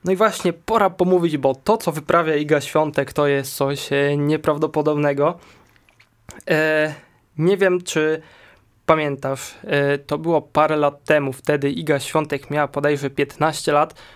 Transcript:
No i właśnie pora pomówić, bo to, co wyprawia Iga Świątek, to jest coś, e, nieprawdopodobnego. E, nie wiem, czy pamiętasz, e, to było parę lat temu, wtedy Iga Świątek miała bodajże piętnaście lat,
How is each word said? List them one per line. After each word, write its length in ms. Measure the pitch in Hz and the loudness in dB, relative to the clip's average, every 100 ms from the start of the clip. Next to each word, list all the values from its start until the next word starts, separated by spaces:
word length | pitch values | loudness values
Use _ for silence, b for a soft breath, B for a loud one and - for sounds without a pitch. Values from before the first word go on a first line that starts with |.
No 80 | 175 | 0
i 40 | 190 | 2
właśnie 360 | 220 196 180 | 2 2 -4
pora 380 | 165 - 220 196 | -4 -2 2 2
pomówić, 460 | 185 180 185 170 147 | 2 2 4 2 0
bo 180 | 135 | 0
to, 220 | 131 - 220 | 0 0 0
co 160 | - | 0
wyprawia 440 | 151 147 170 160 151 | -6 0 2 2 0
Iga 240 | 151 151 | 2 0
Świątek, 520 | 139 156 151 147 139 | 0 0 0 -2 -4
to 140 | - 143 | 0 0
jest 300 | 139 139 - | 0 -2 -2
coś, 360 | 139 143 - | -2 -2 -2
e, 240 | 143 143 147 | 0 0 2
nieprawdopodobnego. 1200 | 147 151 156 147 156 156 151 151 147 139 147 175 b b b b b _ _ _ - - - | 0 0 0 0 0 0 0 2 0 2 0 -2 b b b b b _ _ _ -20 -16 -2
E, 440 | 156 156 156 151 151 B B _ - | 0 2 0 -2 -6 B B _ -2
nie 180 | 165 196 | 0 2
wiem, 260 | 190 180 | 2 0
czy 400 | 180 160 156 160 B B B B B _ - | -2 -2 0 -2 B B B B B _ 0
pamiętasz, 680 | 160 151 139 135 135 - - | 2 2 -4 -6 -8 -10 -16
e, 340 | - 143 143 143 | -2 0 2 0
to 200 | - - | -2 -4
było 240 | 165 160 | 0 -2
parę 340 | - - 151 151 | 0 2 2 2
lat 280 | 143 143 | 0 -2
temu, 280 | - 156 139 | 0 0 0
wtedy 380 | 131 - 147 143 | -4 -2 0 -2
Iga 300 | 143 156 143 | -4 -2 -2
Świątek 500 | - 160 151 139 - | 0 -4 -2 -8 -6
miała 180 | 147 143 | -4 -2
bodajże 420 | 143 147 143 139 | -2 -2 -2 -4
piętnaście 600 | 135 143 - 151 151 - | -4 -4 0 -2 0 0
lat, 220 | 147 160 B B | 2 0 B B